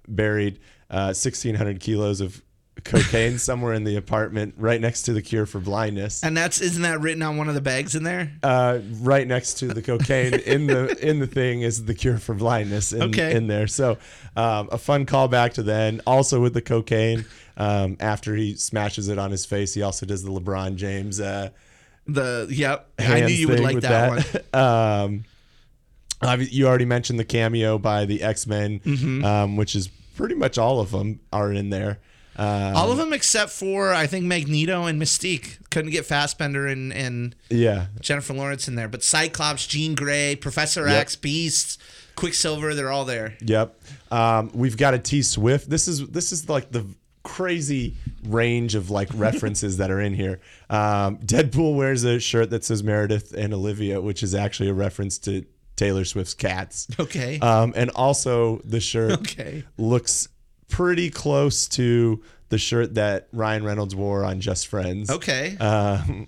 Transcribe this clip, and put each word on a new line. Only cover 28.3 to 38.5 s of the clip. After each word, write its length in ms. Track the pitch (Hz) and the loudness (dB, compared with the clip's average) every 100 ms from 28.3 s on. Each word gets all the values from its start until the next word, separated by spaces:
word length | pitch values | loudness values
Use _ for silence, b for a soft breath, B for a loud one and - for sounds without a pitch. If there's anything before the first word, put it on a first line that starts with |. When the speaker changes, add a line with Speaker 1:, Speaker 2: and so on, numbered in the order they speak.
| 104 - 104 104 104 | -2 -2 -2 -2 -2
Speaker 2:
Mm-hmm. 440 | - 143 131 131 | -2 0 0 0
Speaker 1:
um, 320 | 104 104 104 101 | 2 2 2 0
which 180 | 107 | 0
is 140 | 104 92 - - - | -2 -4 -8 -14 -6
pretty 180 | - | -4
much 240 | 339 139 - | 0 0 2
all 220 | 113 131 | 2 2
of 140 | 101 | 0
'em 260 | 98 104 110 - | -2 -4 -6 -6
are 200 | 104 104 | -2 0
in 180 | 101 101 | -2 -2
there. 280 | 98 101 101 b b b - | -2 -4 -6 b b b -4
Um, 400 | 104 101 98 98 | -2 0 0 2
Speaker 2:
All 160 | 190 | 2
of 80 | 262 | 0
'em 120 | 320 | 0
except 380 | 285 - 226 208 | 0 2 2 0
for, 420 | - 190 196 196 | -4 -4 0 2
I 140 | 180 147 | 2 0
think, 180 | 185 | -2
Magneto 600 | 180 175 143 151 160 180 | -2 -2 0 0 0 0
and 160 | 170 151 | -2 -2
Mystique. 560 | 156 - 185 160 - - - | 0 0 -2 -4 -6 -16 -6
Couldn't 200 | 165 156 | -4 -2
get 160 | 160 - | -4 -2
Fassbender 640 | 143 143 - 147 139 139 | 0 -2 -2 -4 -2 -4
and, 240 | 135 131 | -4 -6
and 420 | 113 131 120 120 - - | -6 -4 -4 -6 -10 -2
Speaker 1:
Yeah. 360 | 117 113 101 92 107 | 2 4 2 -2 -6
Speaker 2:
Jennifer 320 | - 143 131 | -4 -4 -4
Lawrence 360 | 135 139 | -6 -6